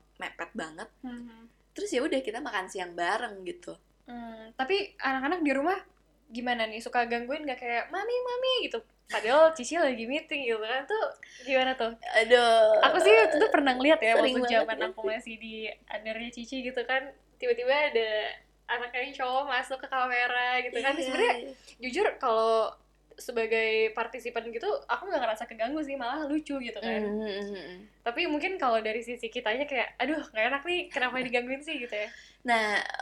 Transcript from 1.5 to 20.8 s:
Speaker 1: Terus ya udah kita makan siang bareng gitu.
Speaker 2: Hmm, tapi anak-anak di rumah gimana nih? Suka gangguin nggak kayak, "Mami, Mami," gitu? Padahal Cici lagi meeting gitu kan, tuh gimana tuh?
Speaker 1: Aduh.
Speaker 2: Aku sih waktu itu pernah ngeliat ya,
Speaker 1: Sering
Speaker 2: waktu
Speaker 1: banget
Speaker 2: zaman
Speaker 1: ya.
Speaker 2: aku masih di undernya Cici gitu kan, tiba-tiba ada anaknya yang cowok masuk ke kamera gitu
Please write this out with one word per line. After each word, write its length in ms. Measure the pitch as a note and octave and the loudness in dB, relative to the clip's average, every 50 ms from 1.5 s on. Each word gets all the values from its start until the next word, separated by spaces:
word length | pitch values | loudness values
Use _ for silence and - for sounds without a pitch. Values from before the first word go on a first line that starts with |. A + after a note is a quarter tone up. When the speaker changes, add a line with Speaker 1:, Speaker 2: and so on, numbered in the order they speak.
| _ _ _ _ - | _ _ _ _ -12
Speaker 1:
Terus 160 | - G4+ G#4 | -10 -6 -2
ya 160 | - A#3+ C#4 | -2 0 0
udah 160 | E4 D#4 C4+ | 0 0 -2
kita 160 | C4 G#3+ G#3 | -2 -4 -6
makan 320 | A#3+ D4+ B3 G#3+ G3 F#3 F#3+ | -8 -6 -6 -4 -6 -6 -6
siang 240 | - F#3+ F3+ F3+ E3+ | -6 -8 -8 -6 -4
bareng 480 | F3 F3 F3 G#3 A3+ A#3+ A3 G3+ F#3+ F#3 E3+ | -2 0 0 0 0 -2 -6 -10 -10 -12 -12
gitu. 240 | E3+ - - - E3 - _ _ _ _ _ | -12 -12 -14 -16 -16 -18 _ _ _ _ _
Speaker 2:
Hmm, 480 | - A#3+ A#3+ A#3 A3+ A3+ A3+ A3 A3 - | -16 -14 -14 -12 -14 -14 -16 -18 -10 -6
tapi 400 | - C4 C4 G4 G4+ - - - - | -4 -2 0 0 0 -2 -4 -6 -4
anak-anak 400 | - C4+ C4+ C4 C4 D4 F4+ F4+ | -2 -2 0 0 0 0 0 2
di 100 | D#4 C#4+ C4+ | 2 2 2
rumah 180 | C4+ C#4+ F4 G4+ - - _ _ _ _ _ _ _ _ - | 2 2 0 0 -2 -4 _ _ _ _ _ _ _ _ -14
gimana 320 | A3+ B3 A#3+ B3 A#3+ A#3 A3 | -10 -6 -2 -2 -2 0 -2
nih? 140 | A3 G#3+ A3+ | -4 -4 -8
Suka 260 | A#3 A#3+ - B3 A#3 | -6 -2 0 0 2
gangguin 380 | A#3 A#3+ A#3+ A#3+ A#3+ C#4+ D#4 D4+ | 2 0 -4 -2 -4 -6 -4 -4
nggak 160 | C#4 B3 - | -6 -6 -6
kayak, 240 | B3+ A#3+ A#3+ A#3 - - D#4 | -4 -4 -2 -2 -4 -4 -4
"Mami, 220 | F#4+ G#4 A#4 A#4+ B4 B4 | -4 -4 -2 -2 -2 -2
Mami," 480 | B4 B4 B4 C5 C5 B4+ A#4+ D#4+ C4+ | -2 -4 -2 0 0 0 0 -2 -2
gitu? 80 | - A3+ - _ _ _ _ | -4 -6 -8 _ _ _ _
Padahal 460 | - - G#3 G#3 A3 C4 D#4 D#4+ D#4+ D#4+ | -6 -4 -2 2 4 6 8 8 8 6
Cici 240 | D#4+ A#3+ - D4 | 2 -6 -4 0
lagi 300 | E4+ D#4+ C4+ B3 A3 A3+ | 0 2 0 0 -2 -4
meeting 400 | A#3 C#4 D#4+ D#4+ - D#4 C#4+ C4+ | -4 -4 -6 -4 -6 -6 -4 -2
gitu 160 | A#3 A3+ G#3+ G#3+ | -2 -2 -2 -2
kan, 240 | A3 B3 C4+ C#4+ | -4 -4 -4 -2
tuh 180 | - G#4 A4 F4 - - - - - - - B3 | -2 -2 -2 -2 -2 -6 -8 -18 -20 -20 -12 -4
gimana 300 | B3+ C4+ B3+ C4 C4 C4 | 0 2 2 2 2 0
tuh? 160 | - A3+ A3 A#3 - - - - A3 A3+ | 0 -2 -4 -4 -8 -6 0 2 2 6
Speaker 1:
Aduh. 580 | A3+ B3 A#3+ A#3+ A#3 A3+ A3+ A3 G#3+ G#3+ G#3+ B3+ | 8 8 8 8 8 8 8 8 8 8 8 6
Speaker 2:
Aku 100 | C4+ D#4 F#4 F4+ | 6 6 6 8
sih 100 | G4 A4 | 10 10
waktu 240 | A4+ G#4+ - D#4 | 10 10 8 6
itu 100 | D4+ A4 - | 4 4 6
pernah 240 | - D#4 C#4+ C4+ B3 | 6 4 6 4 2
ngeliat 220 | B3+ C4 D4 D#4+ D#4 | 4 6 6 6 6
ya, 160 | A3 A3 A3+ | 6 4 4
Speaker 1:
Sering 160 | A#3 A#3+ C4 B3+ | 6 4 4 2
Speaker 2:
waktu 80 | B3+ | 2
Speaker 1:
banget 120 | B3 A#3+ A#3 A3+ - | 2 2 4 2 2
Speaker 2:
zaman 140 | A3 A3 - | 2 -2 -4
Speaker 1:
ya. 60 | - - | -4 -4
Speaker 2:
aku 120 | - A3+ A3 | -4 -4 -4
masih 300 | G3+ A3 A#3+ A#3 A#3 A3+ | -4 -4 -4 -8 -10 -14
di 180 | A3 A3+ A3 A3 A3 A3 G#3 - - _ - | -14 -12 -12 -10 -10 -10 -10 -10 -12 _ -12
undernya 400 | - G#3 G#3+ A3 A3 A3+ A#3 A#3+ - | -12 -10 -8 -8 -8 -8 -10 -10 -12
Cici 240 | A#3+ A#3 - C4+ C4 B3 | -12 -12 -10 -8 -8 -6
gitu 160 | B3+ B3+ B3 A#3 | -6 -4 -4 -2
kan, 240 | B3+ B3+ C4+ C#4 C#4 - _ _ _ _ | 0 -2 -2 -2 -6 -14 _ _ _ _
tiba-tiba 340 | - B3 B3 A#3+ A#3+ B3 B3+ | -4 0 0 0 2 2 2
ada 400 | C#4 D4 D4+ D4 A#3 A3+ A3+ A3 G#3+ G#3+ G#3 - - - _ _ _ _ _ - | 4 4 4 2 2 0 0 0 -2 -2 -4 -4 -8 -12 _ _ _ _ _ -4
anaknya 400 | A#3+ A#3+ A#3+ A#3+ - B3 B3+ C#4+ | -4 -4 -4 -4 -4 -4 -6 -4
yang 20 | C#4 - | -4 -4
cowok 240 | C4 B3+ B3+ C4+ C#4+ C#4 | -2 0 0 0 0 0
masuk 260 | B3+ B3+ C4 - C4+ C4 - | -2 -2 -2 -4 -8 -8 -6
ke 40 | C4 | -4
kamera 720 | C4+ C4 B3+ B3+ B3 A#3+ B3 B3 B3 B3 B3 B3 B3+ B3 B3 | -2 0 0 0 2 0 0 2 0 0 0 0 0 0 -2
gitu 140 | B3 B3 A#3 | -2 -4 -2